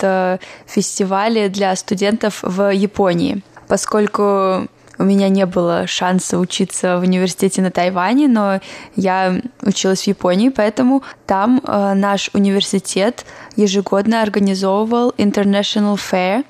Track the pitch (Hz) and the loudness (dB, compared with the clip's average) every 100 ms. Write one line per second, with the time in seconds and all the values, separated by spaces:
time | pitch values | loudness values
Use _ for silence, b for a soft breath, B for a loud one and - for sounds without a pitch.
0 | 196 190 185 185 B B - 214 185 - | -2 0 -2 -4 B B -6 -4 -2 -2
1 | 190 196 220 220 202 196 196 190 - 190 | -2 0 0 0 -2 0 -2 -2 -4 -2
2 | 196 220 214 - - 185 202 196 202 - | 0 0 -2 -4 -4 0 0 2 0 0
3 | 190 175 180 196 - - - 202 - 214 | 0 2 -2 -4 -10 -18 -4 -2 0 0
4 | 208 - 202 196 190 185 - _ - - | 0 0 2 2 2 0 -4 _ -16 -2
5 | 190 196 196 190 185 180 170 170 185 - | 2 4 4 2 2 0 0 0 -2 -2
6 | 180 185 - 180 180 - 190 - 185 180 | 0 0 0 -2 -2 -2 -4 -2 -2 0
7 | 185 185 185 - 196 - 185 180 180 185 | 2 2 0 0 0 0 0 0 0 0
8 | 185 254 294 226 202 190 B B B - | 0 2 4 2 2 -2 B B B -2
9 | 190 185 185 185 - - 208 - 190 190 | 0 2 0 -2 -6 -6 -4 0 0 0
10 | - 196 180 185 247 262 208 220 254 269 | -2 0 0 2 2 2 0 2 2 2
11 | B - - 190 214 254 - 202 202 196 | B -10 -2 0 2 2 2 0 2 2
12 | 202 196 - 202 196 196 196 196 - - | 0 0 -2 0 2 2 0 -2 -2 0
13 | 202 - B B B - 208 196 190 196 | 0 -2 B B B 0 2 2 0 0
14 | 208 226 214 208 196 190 190 196 220 240 | 2 0 0 0 0 0 0 0 0 0
15 | 240 - 208 202 202 196 208 220 208 202 | 0 2 0 2 2 0 0 0 0 -2
16 | - 185 180 220 - | -2 -2 0 -2 -4